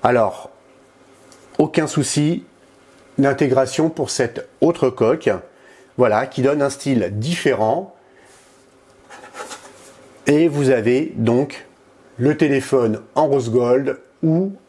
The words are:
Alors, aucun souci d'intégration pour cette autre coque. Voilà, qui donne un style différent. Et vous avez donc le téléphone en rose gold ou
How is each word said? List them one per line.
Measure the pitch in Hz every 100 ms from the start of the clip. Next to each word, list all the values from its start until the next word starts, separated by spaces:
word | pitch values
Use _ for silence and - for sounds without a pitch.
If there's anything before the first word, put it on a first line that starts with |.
Alors, | 110 123 104 - - - _ _ _ _ _ - - - - -
aucun | 151 - 151
souci | - 135 - 147 170 - _ _ _ _ _ _ -
d'intégration | 139 135 143 127 131 - 165
pour | 165 135
cette | - 120 - - _
autre | 151 170 131
coque. | 123 113 - - 95 - _ - - - -
Voilà, | 123 107 135
qui | -
donne | 131 147
un | 139
style | - - 127 92
différent. | 101 120 170 147 117 110 143 196 - _ _ - - _ _ _ _ _ _ _ - - - - - - - - - - - -
Et | 147 165
vous | 147 135
avez | 127 107 127 110 -
donc | 113 120 143 - - _ _ _ - -
le | 127 151
téléphone | 156 139 131 135 117 107 - -
en | 151
rose | 139 117
gold | 117 120 127 139 131 - _
ou | 165 160 190 196